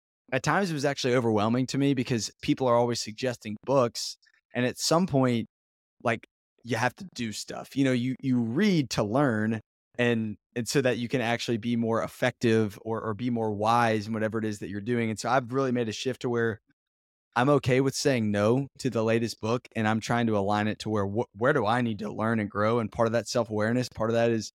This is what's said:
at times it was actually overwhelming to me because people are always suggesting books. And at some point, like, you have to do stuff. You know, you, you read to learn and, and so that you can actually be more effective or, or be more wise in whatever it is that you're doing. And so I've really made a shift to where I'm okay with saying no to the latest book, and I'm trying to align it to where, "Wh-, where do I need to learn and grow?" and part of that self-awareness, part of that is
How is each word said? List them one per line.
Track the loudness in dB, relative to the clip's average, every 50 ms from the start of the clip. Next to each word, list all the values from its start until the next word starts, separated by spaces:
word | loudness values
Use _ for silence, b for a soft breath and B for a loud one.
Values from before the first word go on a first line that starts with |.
| _ _ _ _ _ -4
at | -4 0
times | 2 2 2 2 0 -2
it | -2
was | -2 -2
actually | -2 -2 -2 0 0 2
overwhelming | 2 2 2 2 2 2 2 2 0 0 -2
to | 0 0
me | 2 2 2
because | 0 -2 -2 -2 -2 -4 -6 -10 _
people | -2 -2 0 2 2
are | 4 4
always | 4 4 2 0 -4
suggesting | -6 -8 -8 -6 -4 -4 -4 -6 -8 -12 -12 -8 -2
books. | 2 2 4 4 2 0 -4 -10 -10 -10 -14 b b b b b b
And | -4 -2 -2
at | -2 -2 -2
some | 0 2 2 2 2
point, | 2 2 2 2 2 2 0 -2 -6 _ _ _ _ _ _ _ _ _ _
like, | -2 -2 -2 -2 -4 _ _ _ _ _ _ _ -8
you | -4 -2
have | 0 0 -2 -2
to | -4 -16 -14 -8
do | -8 -6 -6
stuff. | -6 -8 -10 -10 -12 -12 -12 -6 0
You | 0 2
know, | 2
you, | 2 0 0 -2 -4 -4
you | -2 0 0 0
read | 0 0 0 2 2 4 4 2 0 0
to | 0 -2 0
learn | 0 2 2 2 2 2 0 0 0 -2 -4 -6 _ _ _ _ _ _
and, | 0 0 2 2 0 -2 -4 -8 -12 _ _ -8
and | -6 -4
so | 0 0 2
that | 2 2 0 -2
you | -2
can | -2 -2 -2
actually | 0 0 -2 -2 -2 -2 -2 -2
be | -2 -2 -2
more | 0 0 0 0 0
effective | -2 -4 -4 -2 -2 -2 0 2 2 4 4 4 2 0 -4 -8
or, | -8 -8 -6 -6
or | -4 -6 -6
be | -4 -4 -4
more | -2 -2 -2 -2
wise | -2 0 2 4 4 4 4 4 2 0 -2 -2
in |
whatever | -2 -2 -2 -2 -2 -2
it | -4
is | -4 -4 -6
that | -8 -8
you're | -8 -6
doing. | -4 -2 0 0 0 -2
And | -4
so | -4 -2 0
I've | 0 0 0 0
really | -2 -2 0 0
made | 0 -2 -2 -2
a |
shift | -4 -6 -4 -6 -6 -4
to | -4 -2
where | 0 0 0 0 -2 -4 _ _ _ _ _ _ _ _ _ _ _ _ _ _ 0
I'm | 2 4 4
okay | 4 4 4 2 2 2
with | 2 2 0
saying | 0 0 2 2 2 2 0
no | 2 2 4 4 4 2 0 -4 _ -6
to | -4 -2
the | -2 0 0
latest | 2 2 0 0 -2 -6 -4
book, | -4 -2 -2 -2 -4 -6 -2
and | 0 2
I'm | 2 2 0
trying | 0 0 0 0 2
to | 2 2
align | 0 2 2 0 0 0
it | -2 -4 -4
to | -4 -2
where, | -2 0 0
"Wh-, | 0 -2 -4 -4 -4 -4
where | 0 2 2
do | 2 2 2
I | 2 0 0
need | 0 -2 -4 -6
to | -8 -8
learn | -4 -2 -2 0 0 0
and | -2 -2
grow?" | -2 0 0 2 2 0
and | -2 -2
part | 0 0 0
of | 2
that | 2 0 -2 -2
self-awareness, | -2 -2 -2 -2 -2 -2 0 0 0 0 -2 -4
part | -4 -4 -2 0
of | 2
that | 2 2 2
is | 2 0 -4 -6 -12